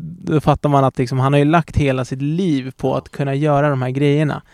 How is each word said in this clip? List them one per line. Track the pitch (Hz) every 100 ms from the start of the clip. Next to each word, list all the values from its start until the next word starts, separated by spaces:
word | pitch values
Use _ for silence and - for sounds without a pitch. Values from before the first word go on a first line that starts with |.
| 156 175
då | - 160
fattar | - 143 143
man | 143
att, | 135 -
liksom, | 123 131
han | 135
har | 143
ju |
lagt | 143 165 156 -
hela | 143 131
sitt | 127 135
liv | 143 160 190 139 127 -
på | 135 135
att | -
kunna | - 139
göra | 139 151 143 147
de | 139
här | 127
grejerna. | 131 143 143 151 - -